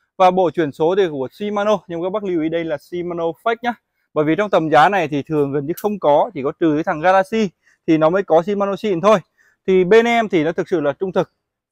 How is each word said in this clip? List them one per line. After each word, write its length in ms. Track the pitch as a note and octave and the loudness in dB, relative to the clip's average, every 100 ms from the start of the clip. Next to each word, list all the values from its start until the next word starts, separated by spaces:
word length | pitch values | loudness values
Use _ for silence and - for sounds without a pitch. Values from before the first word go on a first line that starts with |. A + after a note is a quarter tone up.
| _ - | _ 2
Và 140 | F#3 | 2
bộ 200 | F#3 E3+ | 4 0
chuyển 220 | F3 D3+ | 0 -4
số 220 | - D#3+ G3 | 0 0 2
thì 120 | F3+ | 0
của 180 | D3 B2 | -2 -10
Shimano, 460 | - G#3 G#3 G#3 G3+ - | -8 -6 -4 0 -2 -2
nhưng 160 | E3 | -8
các 80 | F#3 | -6
bác 140 | G#3 | -6
lưu 180 | G3+ E3+ | -4 -4
ý 60 | D#3+ | -2
đây 160 | E3 | -4
là 140 | E3 C#3+ | -6 -8
Shimano 460 | - F3 F3 E3+ E3+ D#3+ | -8 -10 -8 -6 -6 -4
Fake 120 | A3+ A#3 | -4 -4
nhá. 120 | A#3+ A3+ _ _ _ | -6 -8 _ _ _
Bởi 100 | D3+ | -2
vì 100 | D3+ D#3+ | 0 0
trong 140 | G#3 | 0
tầm 200 | F#3+ D#3+ | 0 4
giá 180 | D3 F3 | 4 4
này 200 | G3+ D3+ | 2 -2
thì 140 | C#3+ | -4
thường 300 | - D3+ C#3 | -4 -2 -2
gần 140 | C#3+ C#3+ | -2 -6
như 60 | E3+ | -6
không 220 | G#3 G#3 | -6 -2
có, 320 | D3+ D3 A3+ | 2 2 2
chỉ 80 | E3 | -4
có 100 | C3 - | -8 -2
trừ 120 | E3 | 0
cái 100 | D3 | 0
thằng 160 | F#3+ D#3 | -2 -2
Galaxy 480 | F3 F#3+ F#3+ A3 G3 _ _ _ - | 2 2 2 -2 -2 _ _ _ -2
thì 120 | D#3+ | 2
nó 120 | D#3+ | 2
mới 120 | F#3+ | 0
có 200 | F#3+ D#3+ | 2 0
Shimano 340 | F3 G3+ G3+ F#3+ | 0 -4 -4 -4
xịn 240 | G#3+ E3 | -4 0
thôi. 180 | F#3+ G3+ - _ _ _ - | 2 0 -2 _ _ _ 0
Thì 180 | F#3 | 2
bên 220 | F3+ A3+ A#3 | 6 4 4
em 220 | A#3 A3 | 0 0
thì 160 | F#3+ | 0
nó 80 | D#3+ | 0
thực 160 | F3+ E3+ | -2 -4
sự 120 | F3 | -2
là 120 | C#3+ | -2
trung 200 | C#3 F#3+ | -4 -4
thực. 180 | F#3 D#3 _ _ _ _ | -4 -4 _ _ _ _